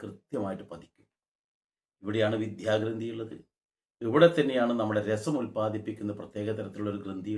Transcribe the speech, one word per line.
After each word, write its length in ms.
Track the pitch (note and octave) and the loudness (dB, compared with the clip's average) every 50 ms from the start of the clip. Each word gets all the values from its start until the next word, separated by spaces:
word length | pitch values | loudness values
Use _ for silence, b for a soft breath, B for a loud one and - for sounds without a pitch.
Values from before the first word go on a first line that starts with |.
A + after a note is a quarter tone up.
കൃത്യമായിട്ട് 640 | - G2 G2 - _ _ - B2 G2+ F#2+ F#2 E2+ - - | -14 -14 -14 -14 _ _ -6 -4 -4 -4 -6 -8 -10 -14
പതിക്കും. 340 | E2+ E2+ - _ _ _ _ _ _ _ _ _ _ _ _ _ _ _ _ _ _ _ _ _ _ _ F#2+ | -14 -16 -16 _ _ _ _ _ _ _ _ _ _ _ _ _ _ _ _ _ _ _ _ _ _ _ -8
ഇവിടെയാണ് 320 | G2+ G#2 A2+ G#2+ G#2+ A2+ G#2+ A2 | -4 0 2 2 2 2 0 -2
വിദ്യാഗ്രന്ഥി 640 | G#2 G2 - F2+ A2 G#2+ G#2+ A2 A2+ A2+ A#2 A2+ A#2 A2+ | -4 -6 -4 0 2 2 2 2 0 -2 -4 -6 -6 -6
ഉള്ളത്. 220 | A2+ A2+ A2 A#2+ - - _ _ _ _ _ _ _ _ _ _ _ A#2+ | -6 -8 -10 -10 -16 -18 _ _ _ _ _ _ _ _ _ _ _ -4
ഇവിടെ 220 | A2+ A#2 D3+ E3+ E3+ E3 D#3 | 2 8 8 8 8 8 6
തന്നെയാണ് 360 | C#3 C3+ C3 B2+ A#2+ A#2+ A#2+ A#2 | 2 2 2 2 2 2 2 2
നമ്മുടെ 200 | A2 G#2+ G#2 G#2 G2+ G2+ | 2 2 2 0 2 2
രസം 260 | G#2+ G#2 - E3 D3+ C3 | 0 0 0 -2 -2 -2
ഉൽപ്പാദിപ്പിക്കുന്ന 720 | A#2+ E2 G2+ A2 G#2+ A2 G#2+ G#2+ G#2 A2 G#2 - G#2 G#2 G#2 G2+ | -2 -2 -2 -2 -2 0 -2 -4 -6 -6 -8 -6 -6 -6 -6 -6
പ്രത്യേക 280 | - - - G#2 G#2 A2 G#2+ G#2+ | -10 -10 -8 -6 -4 -4 -4 -4
തരത്തിലുള്ളൊരു 420 | G#2 G2 G2 G2+ G#2 G#2 G2+ G2+ F#2+ | -6 -8 -8 -6 -4 -4 -4 -4 -6
ഗ്രന്ഥി 280 | G2 G2 F#2+ F#2 G#2 G#2+ | -8 -8 -8 -6 -4 -4